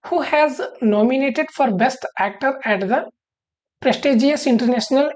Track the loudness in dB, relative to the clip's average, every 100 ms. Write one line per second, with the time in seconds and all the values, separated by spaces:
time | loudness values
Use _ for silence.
0 | -2 -4 0 2 2 0 -10 -2 0 2
1 | 2 2 0 -2 -4 -2 0 2 -2 -2
2 | -12 -4 -6 -2 -4 -4 -4 -2 0 -2
3 | -4 _ _ _ _ _ _ _ -2 0
4 | 2 4 2 2 0 2 2 0 0 0
5 | 0